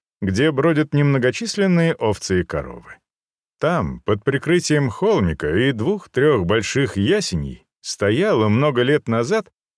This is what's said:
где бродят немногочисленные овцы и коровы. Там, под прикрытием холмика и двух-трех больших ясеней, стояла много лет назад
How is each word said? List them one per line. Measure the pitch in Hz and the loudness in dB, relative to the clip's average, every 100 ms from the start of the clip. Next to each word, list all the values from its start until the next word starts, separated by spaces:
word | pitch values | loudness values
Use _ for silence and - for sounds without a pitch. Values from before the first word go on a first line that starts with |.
| _ _ | _ _
где | 92 95 156 | -2 2 2
бродят | 135 160 151 156 | 2 0 0 0
немногочисленные | 143 143 135 123 - 226 - 196 170 165 | 2 2 2 0 -2 -6 -2 2 2 2
овцы | - 110 101 - 90 | 0 -2 -2 -2 -2
и | |
коровы. | 87 76 65 60 - - _ _ _ _ _ _ | -2 -6 -8 -14 -20 -20 _ _ _ _ _ _
Там, | 151 170 78 64 | -2 -2 -4 -6
под | - 107 | -4 -2
прикрытием | - 135 156 175 - 151 135 | -2 -2 0 0 2 0 0
холмика | - 202 185 90 73 76 90 | -2 0 2 0 -2 -2 0
и | 131 | 0
двух-трех | 113 131 208 - 127 151 123 | 0 -4 -4 -4 -2 0 0
больших | 87 110 104 139 139 98 | 2 0 0 -2 -2 0
ясеней, | 104 208 180 87 69 62 _ _ | 0 0 -2 -6 -6 -12 _ _
стояла | - - 104 123 208 139 107 | -14 -2 0 2 2 2 2
много | 110 151 123 | 2 2 2
лет | 123 151 - | 2 0 0
назад | 113 120 220 - _ _ | -2 0 -2 -4 _ _